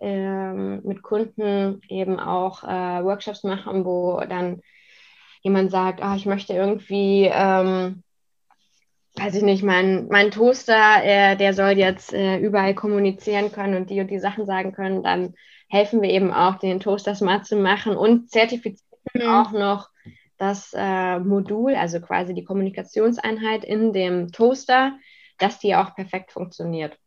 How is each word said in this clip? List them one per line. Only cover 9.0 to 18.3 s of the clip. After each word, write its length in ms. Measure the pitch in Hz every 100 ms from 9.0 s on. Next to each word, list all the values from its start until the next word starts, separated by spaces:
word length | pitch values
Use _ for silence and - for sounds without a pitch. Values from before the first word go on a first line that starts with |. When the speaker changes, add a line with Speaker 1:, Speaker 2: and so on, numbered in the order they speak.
| _ -
Speaker 1:
weiß 200 | 202 190
ich 80 |
nicht, 200 | 208 190
mein, 440 | 202 185 190 190 -
mein 220 | 202 208
Toaster, 720 | 208 240 254 - 220 214 208
äh, 320 | - 202 196 196
der 180 | 196
soll 180 | 196 196
jetzt, 420 | 196 190 185 -
äh, 240 | - 190 190
überall 360 | 208 202 190
kommunizieren 760 | 196 214 202 202 196 - 208 208
können 240 | 208 196 185
und 140 | 185
die 100 | 196
und 100 | 190
die 100 | 196
Sachen 260 | 190 202 202
sagen 260 | 190 190
können“, 320 | 190 190 190
dann 320 | 185 180 180 - _ - -
helfen 320 | 202 208 226
wir 80 | 190
eben 240 | 185 190
auch, 220 | - 180 190
den 240 | 190 185
Toaster 340 | 196 202 202 202
smart 300 | 196 202 -
zu 100 | 208
machen 380 | 190 202 220 196
und 340 | 208 233 -